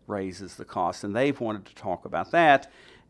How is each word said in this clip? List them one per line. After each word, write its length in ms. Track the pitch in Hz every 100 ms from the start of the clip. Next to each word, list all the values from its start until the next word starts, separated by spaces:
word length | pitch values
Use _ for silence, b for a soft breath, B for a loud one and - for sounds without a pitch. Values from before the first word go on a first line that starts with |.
| -
raises 500 | 101 95 90 92 -
the 80 | -
cost, 380 | 101 87 90
and 120 | 101 104
they've 240 | 139 139
wanted 260 | 113 107 95
to 80 |
talk 320 | - 104 87 -
about 240 | 80 92
that. 380 | 170 160 135 - B B B B